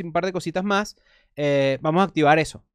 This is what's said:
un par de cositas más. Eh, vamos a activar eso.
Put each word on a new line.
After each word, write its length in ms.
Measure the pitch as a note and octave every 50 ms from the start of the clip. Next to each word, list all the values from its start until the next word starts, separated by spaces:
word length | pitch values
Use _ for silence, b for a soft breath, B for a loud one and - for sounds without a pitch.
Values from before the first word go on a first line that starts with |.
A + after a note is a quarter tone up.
| F3+
un 100 | E3+ D#3
par 120 | F3 E3+
de 60 | F#3+ F#3
cositas 320 | F3+ - E3+ D#3 F#3 F#3
más. 320 | G#3 G3+ G3 G#3 - - b b b b b b b b
Eh, 420 | - D3 D3 C#3+ C#3 C3+ C3+ C3+ B2+
vamos 200 | D3+ D#3 D#3 F3+
a 40 | G3
activar 340 | F3+ - D#3 D3+ C#3+ D3+ D#3+
eso. 240 | D#3 - - - - _